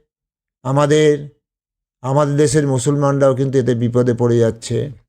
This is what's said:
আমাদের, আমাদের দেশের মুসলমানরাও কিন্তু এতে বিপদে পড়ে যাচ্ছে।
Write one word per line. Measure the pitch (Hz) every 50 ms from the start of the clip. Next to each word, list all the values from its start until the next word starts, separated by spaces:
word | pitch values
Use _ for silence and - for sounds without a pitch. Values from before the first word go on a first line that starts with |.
| _ _ _ _ _ _ _ _ _ _ _ _ -
আমাদের, | 127 139 143 147 143 156 156 151 151 147 139 147 143 - _ _ _ _ _ _ _ _ _ _ _ _ _
আমাদের | - 127 135 147 151 143 143 143
দেশের | 151 143 131 156 143 139
মুসলমানরাও | 131 127 117 147 143 143 143 139 139 139 139 135 131
কিন্তু | 123 139 135 127 135
এতে | 117 123 123
বিপদে | 113 120 117 120 127 123 123 117
পড়ে | 113 123 120 117 117
যাচ্ছে। | 113 110 113 117 - - 117 113 113 147 123 - _